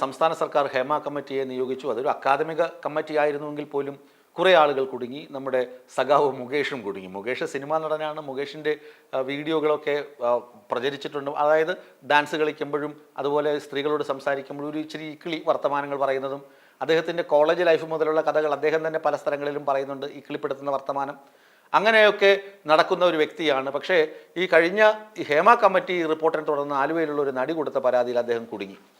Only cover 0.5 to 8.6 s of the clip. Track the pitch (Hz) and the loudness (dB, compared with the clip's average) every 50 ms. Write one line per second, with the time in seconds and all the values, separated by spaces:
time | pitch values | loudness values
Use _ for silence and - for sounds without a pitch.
0.5 | - 151 143 143 - 131 127 135 151 147 143 - 147 147 135 - 135 135 135 131 | 0 0 0 2 0 -2 0 0 -2 -2 -2 -4 -6 -8 -8 -4 -4 -4 -4 -4
1.5 | 127 127 131 123 131 127 131 139 110 113 131 143 120 - - 135 139 143 156 160 | -4 -4 -4 -4 -4 -6 -4 -4 -4 -2 -2 -2 -2 0 0 0 2 2 0 -2
2.5 | 160 151 170 165 165 - - 143 147 156 156 156 156 151 147 151 143 143 151 147 | 0 -2 -2 -2 -2 -8 -10 -6 -4 -4 -6 -2 0 0 2 2 0 -2 -6 -8
3.5 | 147 147 147 147 - 139 139 139 143 - - _ _ _ _ _ _ - 170 185 | -8 -8 -10 -6 -4 -4 -4 -4 -8 -12 -18 _ _ _ _ _ _ 0 4 6
4.5 | 180 165 151 147 139 135 135 131 - 120 123 120 131 147 165 - 143 135 135 135 | 6 8 6 6 4 0 -2 -4 -4 -8 -8 -8 -10 -12 -14 -12 -12 -10 -6 -2
5.5 | 127 131 123 123 - - - _ - - 131 131 147 143 147 135 131 135 123 120 | -2 0 -2 -2 -6 -16 -20 _ -4 -2 2 4 4 4 4 2 0 -4 -8 -4
6.5 | 135 147 135 - 147 127 104 101 98 98 95 92 92 98 98 120 127 - 165 156 | -2 -2 -2 -2 -4 -6 -6 -8 -8 -8 -10 -10 -12 -8 -6 -6 -4 -4 -4 -6
7.5 | - 135 139 143 156 160 160 156 156 151 156 151 151 156 151 139 131 131 143 143 | -6 -8 -4 -2 -2 -2 0 -2 -4 -4 -4 -6 -8 -8 -10 -8 -6 -6 -8 -8
8.5 | 151 156 | -8 -6